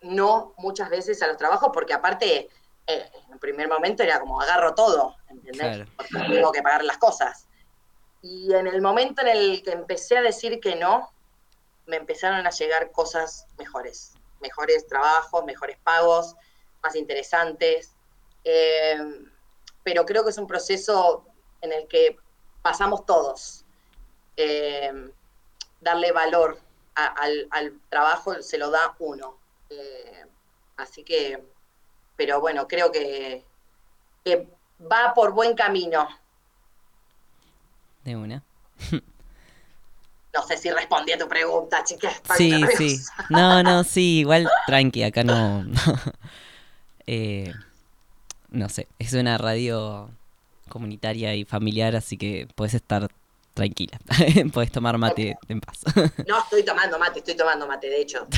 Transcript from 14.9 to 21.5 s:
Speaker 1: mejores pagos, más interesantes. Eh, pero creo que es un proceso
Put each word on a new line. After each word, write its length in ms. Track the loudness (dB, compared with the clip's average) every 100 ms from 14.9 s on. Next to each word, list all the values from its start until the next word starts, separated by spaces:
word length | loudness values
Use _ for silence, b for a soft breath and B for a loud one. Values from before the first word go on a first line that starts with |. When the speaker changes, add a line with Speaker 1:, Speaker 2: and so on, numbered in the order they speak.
| 0 4 2 2 -4
Speaker 1:
mejores 340 | -4 -8 -12 -6
pagos, 500 | 0 4 4 4 0 -10 b b b _
más 140 | -6 -6
interesantes. 1000 | -4 -6 -2 -2 -2 0 0 0 -4 _ _ _ _ _
Eh, 540 | 0 2 4 2 2 -2 -6 -12 -20 _ _ _ -20 -12
pero 200 | -4 0 0
creo 180 | 0
que 60 | 0
es 80 | -4
un 80 | -6
proceso 760 | -6 -4 -4 0 2 4 2 -4 _ _